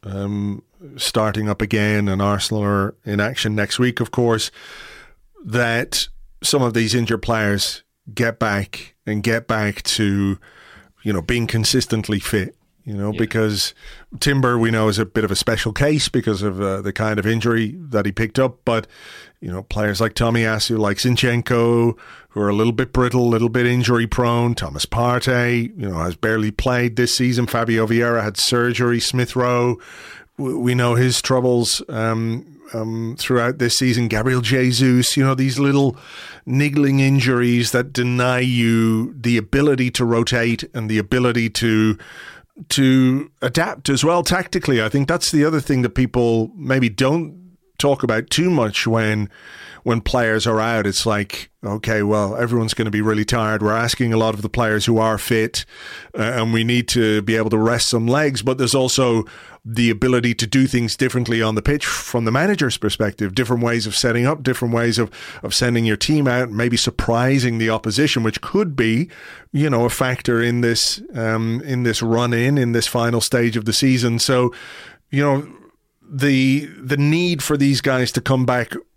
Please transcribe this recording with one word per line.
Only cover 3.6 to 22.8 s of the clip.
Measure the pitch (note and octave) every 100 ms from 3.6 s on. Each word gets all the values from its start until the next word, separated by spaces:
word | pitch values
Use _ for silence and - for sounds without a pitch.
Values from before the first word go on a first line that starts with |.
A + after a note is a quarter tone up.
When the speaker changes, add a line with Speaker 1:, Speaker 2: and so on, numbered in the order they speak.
| G#2 -
Speaker 1:
week, | B2 A#2+
of | A#2
course, | - A#2+ A2+ - - - - - - - _ _ -
that | D4+ A#2 A#2 A#2 - - - - - -
some | - D3
of | B2
these | A2+ A2
injured | A#2+ A#2 A2
players | - A2+ G#2 G2+ - - _ _ -
get | G#2 A#2 A#2
back | A2 G2+ G2 - - _ -
and | G#2+
get | G#2+ A2+ -
back | A2 G#2 G#2
to, | - - G#2 G2 G2 G2 - - - - - _
you | G#2+
know, | G2
being | D#2+ A#2+ A2+
consistently | A#2 G#2+ C3 - A2 G#2 G#2+
fit? | - G#2 F2+ - _ _
You | -
know, | G#2 G2+
Speaker 2:
Yeah. | G#2+
Speaker 1:
because | A2 A#2 A2 G#2 - - - - - C#3
Timber, | D3 C#3 B2+ A#2+
we | A2+
know, | A2 G#2+
is | G2+
a | G2+
bit | -
of | G#2+
a | F#2+
special | - A2+ A2+
case | G#2+ C#3+ D3+ -
because | C3 A2+ G2+
of, | G2+ F#2
uh, | G2 F#2+
the | G2
kind | F#2+ A2 G#2+
of | G2+
injury | A2+ A2+ A2+ A2 F3+
that | D#3 A2 G2+
he |
picked | G2 A2+ -
up. | C3 -
But, | - A2+ - - - - - _
you | -
know, | F2+
players | F#2 - G#2+ F#2+
like | A2+
Tomiyasu, | - A#2 A#2 A2+ A2 - A2+
like | G#2 G2+
Zinchenko, | B2+ A#2+ B2+ A#2+ - A#2+ A#2 A#2 A#2 A2+ - - -
who | -
are | G2+
a |
little | G2+ A2+
bit | A2